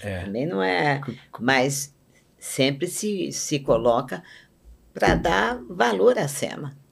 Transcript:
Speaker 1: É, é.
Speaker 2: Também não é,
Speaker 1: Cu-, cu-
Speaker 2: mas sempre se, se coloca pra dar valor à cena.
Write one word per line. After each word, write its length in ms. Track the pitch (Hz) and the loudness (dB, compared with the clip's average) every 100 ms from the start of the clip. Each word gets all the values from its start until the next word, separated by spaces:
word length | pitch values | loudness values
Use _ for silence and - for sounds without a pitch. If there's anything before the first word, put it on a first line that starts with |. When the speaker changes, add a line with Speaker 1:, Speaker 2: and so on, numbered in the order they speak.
Speaker 1:
É, 80 | 104 | -8
é. 140 | 92 | -6
Speaker 2:
Também 220 | 95 110 156 | -4 -4 -2
não 160 | 190 | -2
é, 360 | 190 - 147 139 | 0 2 2 0
Speaker 1:
Cu-, 120 | 143 110 - | -4 -12 -14
cu- 120 | - | -4
Speaker 2:
mas 500 | 120 131 135 139 - _ _ _ _ _ | 2 4 2 -2 -8 _ _ _ _ _
sempre 480 | - - 131 139 175 | -6 0 0 0 -4
se, 420 | - 208 196 143 | -4 -4 -2 -4
se 260 | - - 147 | -6 -4 -2
coloca 600 | 143 113 120 117 139 180 - - - _ - - _ | 2 4 4 2 0 -8 -12 -20 -20 _ -20 -20 _
pra 200 | - 190 | 0 2
dar 440 | 170 170 190 226 247 240 | 4 2 2 0 -2 -4
valor 500 | 180 233 190 220 240 | 0 2 4 4 4
à 80 | 143 | 0
cena. 500 | - - - 143 - _ | -4 -6 -6 -12 -14 _